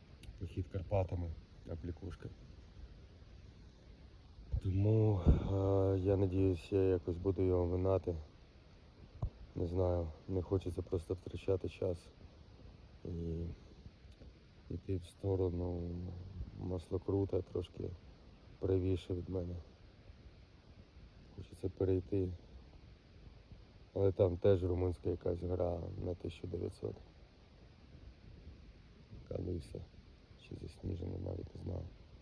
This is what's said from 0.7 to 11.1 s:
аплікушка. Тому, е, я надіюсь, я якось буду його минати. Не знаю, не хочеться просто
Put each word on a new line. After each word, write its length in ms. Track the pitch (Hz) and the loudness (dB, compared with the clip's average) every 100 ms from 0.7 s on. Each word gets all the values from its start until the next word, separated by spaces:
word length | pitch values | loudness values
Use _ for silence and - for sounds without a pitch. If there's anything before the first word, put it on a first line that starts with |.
| 98 85 98 90 90 85 78 - - - | -4 0 2 2 0 -4 -6 -12 -16 -10
аплікушка. 580 | 85 87 87 92 82 - - - - - - - - - - - - - - - - - - - - - - - - | -8 -8 -8 -8 -10 -12 -14 -18 -18 -18 -18 -18 -18 -20 -20 -20 -20 -20 -20 -20 -20 -20 -20 -20 -20 -20 -20 -2 0
Тому, 580 | 101 92 101 110 110 98 85 | 2 4 6 8 6 6 8
е, 720 | - - 98 98 98 95 95 | 6 6 2 4 4 6 4
я 180 | 95 98 | 4 4
надіюсь, 560 | 98 92 95 87 - | 4 4 4 4 2
я 100 | 98 | 4
якось 340 | 95 92 90 85 | 6 4 2 0
буду 260 | 95 90 | 0 2
його 240 | 92 90 87 | 4 4 4
минати. 500 | 90 92 95 - 85 76 - - - - - - - - - - - - | 2 4 2 2 -4 -6 -18 -20 -20 -20 -20 -20 -20 -16 -8 -8 -8 -12
Не 120 | - 87 | -6 -2
знаю, 420 | 87 90 87 82 - - | 2 2 2 0 -6 -4
не 140 | 95 | -2
хочеться 400 | 85 95 90 87 | 2 0 0 -4
просто 320 | 87 92 82 | -2 -2 -2